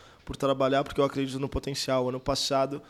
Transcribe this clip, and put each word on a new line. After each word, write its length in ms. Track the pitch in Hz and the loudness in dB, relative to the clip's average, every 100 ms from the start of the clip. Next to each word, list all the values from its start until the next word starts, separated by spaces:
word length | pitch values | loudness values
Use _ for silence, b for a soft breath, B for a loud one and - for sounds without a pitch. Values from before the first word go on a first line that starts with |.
| b b | b b
por 120 | - 135 | -14 -2
trabalhar, 480 | 139 135 135 139 | 0 2 2 2
porque 160 | 135 - | 2 2
eu 40 | |
acredito 340 | 139 139 135 131 | 2 2 -4 -2
no 80 | 139 | -4
potencial. 600 | 135 139 139 - 131 127 | -4 -4 -4 0 0 0
Ano 120 | 131 | -2
passado 600 | - 135 - 135 135 143 - | -2 0 2 2 2 -2 -10